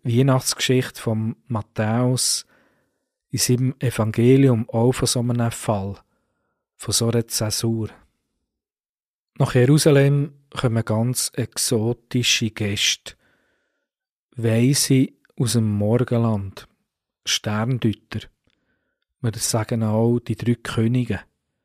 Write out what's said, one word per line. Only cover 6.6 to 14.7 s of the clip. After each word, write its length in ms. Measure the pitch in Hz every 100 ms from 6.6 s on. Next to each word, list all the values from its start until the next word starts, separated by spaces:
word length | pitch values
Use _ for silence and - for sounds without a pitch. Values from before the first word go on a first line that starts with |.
| _ -
von 160 | -
so 160 | - 117
einer 180 | 117 113
Zäsur. 640 | - 107 - 117 110 107 - _ _ _ _ _ _ _ _ _ _ _ _ _ -
Nach 160 | 143
Jerusalem 800 | 127 123 147 160 139 139 143 143 - _
kommen 340 | - 127 113
ganz 460 | - 110 120 123 -
exotische 1160 | - 117 - - 117 113 120 - 127 120 - 113
Gäste, 640 | - 107 101 - - - - _ _ _ _ _ _ _ _ _ _ _ -
Weise 720 | 113 113 123